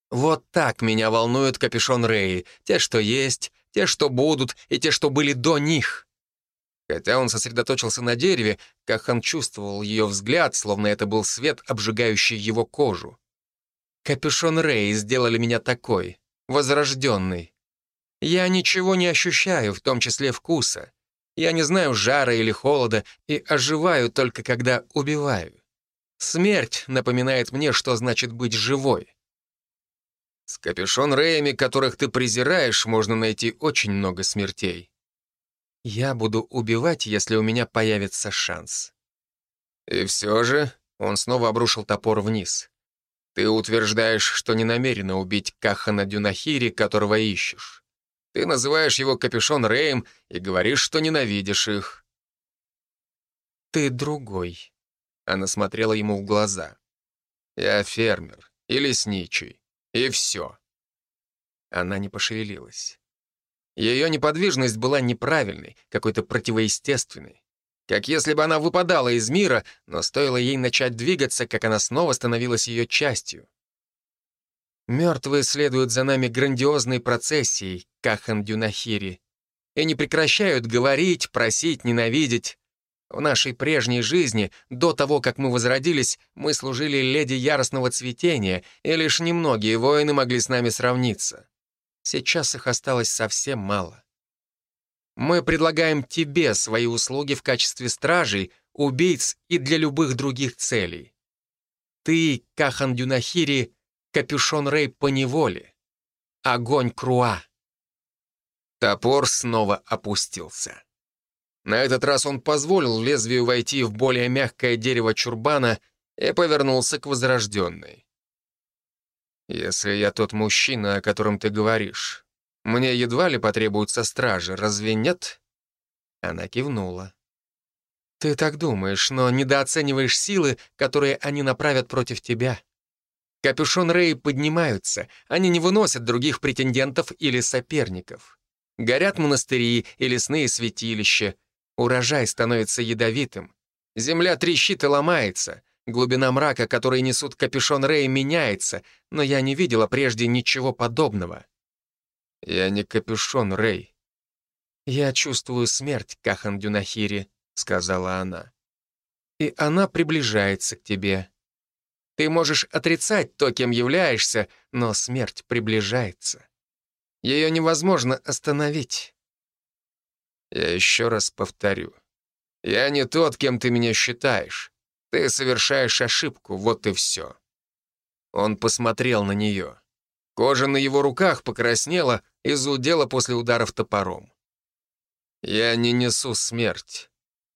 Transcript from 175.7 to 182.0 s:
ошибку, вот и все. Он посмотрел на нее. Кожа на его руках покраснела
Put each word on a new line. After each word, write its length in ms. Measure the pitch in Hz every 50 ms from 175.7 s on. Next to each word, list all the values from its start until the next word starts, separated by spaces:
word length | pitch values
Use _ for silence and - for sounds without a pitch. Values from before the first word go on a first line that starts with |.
| 139 139 131 117 - -
ошибку, 540 | 127 113 - - - 143 - _ _ - 98
вот 320 | 95 101 113 113 - - 110
и 60 | 92
все. 440 | - - - - - - - - _ _ _ _ _ _ _ _ _ _ _ _ _ _ _ _ _ _ _
Он 240 | - - 101 107 107
посмотрел 680 | 92 - 113 - - 120 113 113 - 127 127 120 104 101
на 100 | 98 98
нее. 440 | 104 107 107 101 98 85 69 - _ _ _ _ _ _ _ _ _ _ _ -
Кожа 320 | - 110 135 139 123 135 139
на 100 | 139 139
его 240 | 135 135 135 143
руках 420 | 139 143 123 - 190 180 147 - -
покраснела 800 | - - - 117 120 117 110 - 143 170 180